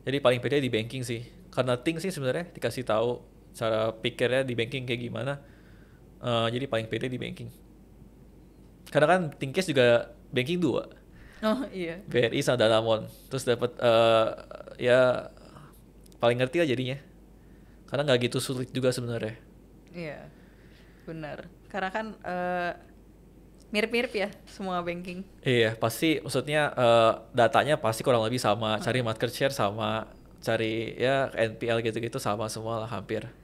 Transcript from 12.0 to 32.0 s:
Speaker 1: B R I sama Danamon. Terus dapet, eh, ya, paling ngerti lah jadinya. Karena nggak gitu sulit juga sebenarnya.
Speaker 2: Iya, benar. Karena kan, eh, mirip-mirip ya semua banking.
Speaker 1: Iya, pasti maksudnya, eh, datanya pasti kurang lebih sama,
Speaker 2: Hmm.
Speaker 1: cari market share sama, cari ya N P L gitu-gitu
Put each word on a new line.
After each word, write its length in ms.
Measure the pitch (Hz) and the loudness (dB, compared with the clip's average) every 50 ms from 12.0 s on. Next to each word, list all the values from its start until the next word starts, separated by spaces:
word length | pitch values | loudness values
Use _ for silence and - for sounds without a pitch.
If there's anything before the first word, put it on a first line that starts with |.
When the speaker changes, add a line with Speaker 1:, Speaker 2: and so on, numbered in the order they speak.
| 202 | -12
Speaker 1:
B 240 | - - 120 123 113 | -2 0 2 2 2
R 40 | 117 | 2
I 80 | 135 139 | 0 0
sama 160 | - 135 120 | 0 2 4
Danamon. 480 | 113 110 113 110 113 113 110 107 113 113 - - - - - | 4 4 4 4 4 2 0 0 0 -8 -14 -18 -14 -8 -8
Terus 160 | 135 - 127 | -6 0 0
dapet, 240 | 120 117 120 123 - - | 0 0 0 -4 -4 0
eh, 480 | - 120 113 113 113 113 113 113 110 110 - - - - - - - - - | 2 4 6 6 6 6 6 6 4 4 0 -6 -12 -16 -16 -16 -16 -18 -10
ya, 540 | - - 123 120 127 127 127 123 - - - - - - - - - - - - - - - - - - - - - | -2 2 4 6 6 6 6 4 0 -4 -10 -16 -20 -20 -20 -20 -20 -20 -20 -20 -20 -20 -20 -20 -20 -20 -20 -8 0
paling 160 | - 120 120 | 2 2 2
ngerti 240 | 123 127 127 - 170 | 2 0 0 2 0
lah 80 | 175 156 | 2 2
jadinya. 300 | 120 120 131 127 131 139 - - - - - - - - - - - - - - - - - - | 2 -2 -2 -6 -8 -10 -12 -20 -20 -20 -20 -20 -20 -20 -20 -20 -20 -20 -20 -20 -20 -20 -14 -6
Karena 140 | - 131 147 | -4 -2 2
nggak 240 | 151 131 123 120 120 | 2 2 2 2 0
gitu 100 | - 135 - | -2 -2 -4
sulit 240 | - 139 123 127 - - | -4 -6 -6 -6 -6 -6
juga 180 | 127 127 127 120 | -2 0 0 0
sebenarnya. 480 | - 127 117 117 113 107 110 117 117 - - - - - - - - - - | 0 -6 -6 -6 -6 -6 -6 -8 -10 -18 -20 -20 -20 -20 -20 -20 -20 -20 -18
Speaker 2:
Iya, 380 | - 175 170 156 135 135 139 147 - - - - - - - - - - - - - - - - | -14 -12 -12 -12 -12 -14 -16 -20 -20 -20 -20 -20 -20 -20 -20 -20 -20 -20 -20 -20 -20 -20 -16 -14
benar. 400 | 165 160 156 143 143 - - 170 - - - - - | -12 -12 -12 -12 -12 -14 -14 -18 -20 -20 -20 -10 -8
Karena 160 | 202 185 190 | -6 -6 -4
kan, 180 | 190 214 220 220 202 - - | -4 -6 -6 -6 -10 -12 -8
eh, 500 | - 180 180 180 180 180 180 175 175 165 - - - - - - - - - - - - - - - - - - - | -6 -4 -4 -2 -2 -2 -2 -2 -4 -6 -8 -14 -20 -20 -20 -20 -20 -20 -20 -20 -20 -20 -20 -20 -20 -20 -20 -16 -4
mirip-mirip 420 | - 208 214 226 247 233 247 254 - | -2 -2 -2 0 0 -2 -2 0 -2
ya 160 | 214 185 202 196 - - | -4 -4 -4 -6 -12 -20
semua 380 | - - - 202 190 180 180 175 | -20 -14 -10 -6 -4 -4 -4 -4
banking. 400 | 175 175 175 180 185 175 180 190 - - - - | -4 -6 -6 -8 -10 -10 -12 -12 -14 -16 -8 -2
Speaker 1:
Iya, 320 | 139 127 120 113 110 117 - | 2 4 4 4 2 2 0
pasti 400 | - 113 113 - - 160 156 135 | -2 -2 -2 0 2 2 2 0
maksudnya, 540 | - - - 135 127 143 147 151 147 139 - | -2 -4 -4 -4 -2 0 0 0 0 0 0
eh, 380 | - 127 117 117 117 113 113 104 - - - - | 2 4 6 8 8 8 6 4 2 -4 -6 2
datanya 460 | 123 117 113 - 117 104 135 151 147 | 4 4 6 6 4 4 4 2 2
pasti 240 | 120 110 113 - - | 2 -2 -2 0 2
kurang 240 | 147 127 117 110 | 2 2 4 2
lebih 160 | 110 120 127 - | 0 -2 0 2
sama, 340 | 113 104 107 113 107 110 | 2 2 2 2 -2 -2
Speaker 2:
Hmm. 60 | 107 - | -2 0
Speaker 1:
cari 180 | - 117 127 | 0 0 0
market 300 | 123 113 110 - - 120 | 0 -2 -2 -2 -4 -4
share 240 | - - 139 139 131 | -2 0 -2 -2 0
sama, 560 | - 113 101 104 110 110 107 110 110 107 - - - - - - - - | 0 0 0 0 -2 -4 -2 -2 -4 -6 -8 -16 -20 -20 -20 -20 -10 -2
cari 560 | - 113 110 113 110 110 113 113 110 98 - | -2 0 0 0 0 -2 -2 -4 -6 -4 -2
ya 320 | 113 127 139 135 135 - - - | 0 2 2 2 0 -2 0 0
N 180 | 113 110 107 | 0 0 0
P 140 | - - 117 | -4 -2 0
L 80 | 117 117 | 0 0
gitu-gitu 380 | 113 117 110 113 | 0 -2 -2 -2